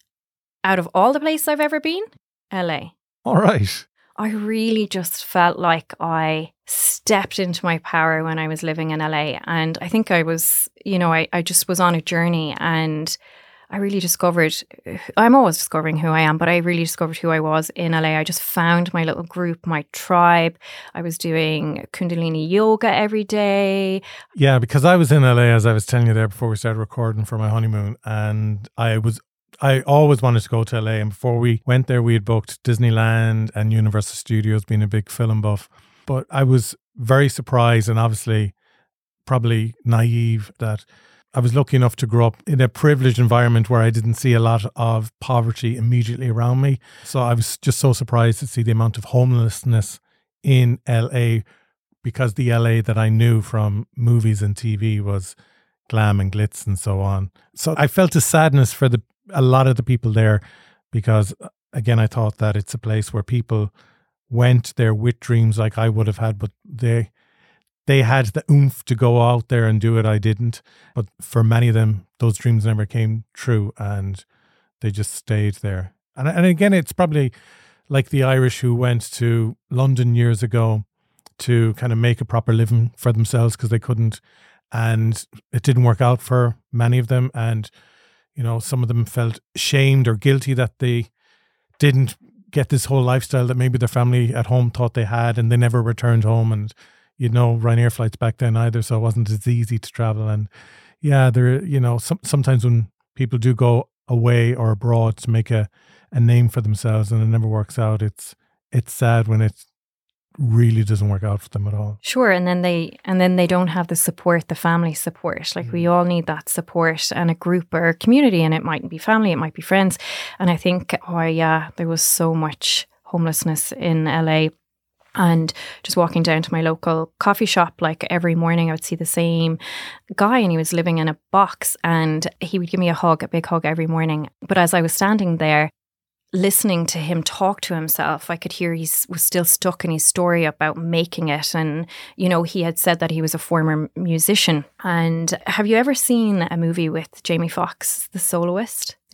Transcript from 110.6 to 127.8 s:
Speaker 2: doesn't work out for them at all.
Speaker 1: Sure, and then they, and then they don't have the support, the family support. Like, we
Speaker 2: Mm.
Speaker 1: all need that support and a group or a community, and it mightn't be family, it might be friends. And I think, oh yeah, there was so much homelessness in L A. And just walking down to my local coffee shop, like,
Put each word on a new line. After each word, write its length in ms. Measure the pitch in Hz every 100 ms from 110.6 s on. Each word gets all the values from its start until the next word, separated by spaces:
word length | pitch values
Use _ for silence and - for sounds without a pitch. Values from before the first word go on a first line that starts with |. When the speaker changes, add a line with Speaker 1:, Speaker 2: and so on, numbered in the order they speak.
| 117 110
Speaker 2:
doesn't 260 | 104 104 104
work 120 | 98
out 180 | 104 101
for 100 | -
them 180 | 104 104
at 80 | 104
all. 240 | 104 104
Speaker 1:
Sure, 300 | - 254 233
and 160 | 180 180
then 160 | 180
they, 340 | 180 170 165 - -
and 160 | 185
then 140 | 180 185
they 100 | 175
don't 220 | 180 180
have 200 | 180 170
the 80 | 165
support, 520 | - - 175 170 -
the 80 | 165
family 400 | 170 170 165 151
support. 600 | 165 - 170 - 156 180
Like, 160 | 120
we 120 | 170
Speaker 2:
Mm. 80 | 170
Speaker 1:
all 140 | 175 175
need 200 | 175 165
that 240 | 151 -
support 640 | - 170 170 165 156 -
and 180 | - 170
a 60 | 165
group 360 | 175 180 170
or 180 | 165 170
a 40 |
community, 480 | 160 220 269 262 180
and 100 | 160
it 120 | 160
mightn't 260 | 160 151 -
be 80 | 160
family, 340 | - 220 208
it 60 | 165
might 160 | 160
be 80 | -
friends. 380 | - 190 190 - - - - -
And 100 | 185
I 80 | 170
think, 400 | 180 180 - 175 -
oh 140 | 170
yeah, 480 | 165 160 160 160 156 -
there 120 | 165
was 140 | 165
so 320 | - - 165
much 540 | 160 156 - - - - _
homelessness 680 | - 170 165 156 165 156 -
in 340 | - 175 160 156
L 200 | 160 160
A. 220 | 156 156 - _ _ _ _ _
And 400 | - 175 165 160 - - -
just 120 | - 180
walking 280 | 170 165
down 180 | 165 160
to 100 | 160
my 120 | 165
local 500 | 160 160 175 160 165 -
coffee 260 | 202 202 214
shop, 340 | 190 165
like, 240 | -